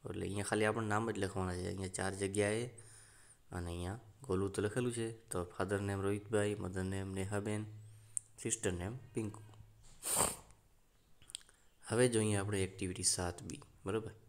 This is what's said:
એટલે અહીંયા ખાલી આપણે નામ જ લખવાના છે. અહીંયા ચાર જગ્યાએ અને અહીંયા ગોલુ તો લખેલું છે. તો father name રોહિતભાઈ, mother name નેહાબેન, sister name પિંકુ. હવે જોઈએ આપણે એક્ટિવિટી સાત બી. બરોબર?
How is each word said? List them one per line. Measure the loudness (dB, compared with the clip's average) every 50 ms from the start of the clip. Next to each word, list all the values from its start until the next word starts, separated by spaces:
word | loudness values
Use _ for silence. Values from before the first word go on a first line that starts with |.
| -6
એટલે | -6 -4 -2 -2
અહીંયા | -2 -2 -2 0 2
ખાલી | 4 4 4 4
આપણે | 4 2 2
નામ | 2 2 2 2 2
જ | 0 0 0
લખવાના | 0 0 0 0 0 0 -2
છે. | -2
અહીંયા | -2 -2 -2 -4 -4 -2
ચાર | -2 -2 -2 0
જગ્યાએ | 0 0 2 4 4 4 4 4 2 0 -4 -8 -14 -20 -20 -20 -20 -20 -20 -20 -20 -20 -20 -20 -20 -14 -6
અને | -4 -4 -2 -2
અહીંયા | -2 -2 -2 -2 -4 -6 -10 -18 -20 -16 -2
ગોલુ | 0 2 2 2 2
તો | 2 0
લખેલું | 0 2 2 0 0 0 0
છે. | 0 -2 -4 -4 -8 -12 -4
તો | -2 -2 -2 -2 -2
father | -4 0 2 2 2 2
name | 0 0 2 2
રોહિતભાઈ, | 2 0 0 -2 0 2 2 4 2 0 -2 -4
mother | -4 -2 0 0 0 0
name | -2 -2 -2 -2 -2
નેહાબેન, | -2 0 0 -2 0 0 -2 -2 -4 -6 -10 -16 -16 -18 -20 -20 -20 -10 -10 -10 -10 -10 -20 -6
sister | -2 -2 -2 0 0 0 0 0
name | -4 -4 -6 -8 -12 -6 -6
પિંકુ. | -4 -4 -4 -8 -12 -18 -18 -20 -20 -20 -20 -20 -20 -20 -20 -18 -10 -4 0 2 2 2 2 0 -8 -14 -20 -20 -20 _ -20 -20 -20 _ _ _ -20 _ _ -20 -20 -18 -18 -16 -18 -18 -20 -20 _ -20 -20 _ _ -6 0
હવે | 4 6 6 6
જોઈએ | 6 4 4 6 4
આપણે | 2 2 2 2 2 0
એક્ટિવિટી | 0 -2 -4 -4 -4 -2 0 2 2 2
સાત | 2 0 -2 -2 -4 -8
બી. | -10 -10 -12 -14 -20 -20 -8 -4
બરોબર? | -2 -2 0 -2 -4 -12 -14 -20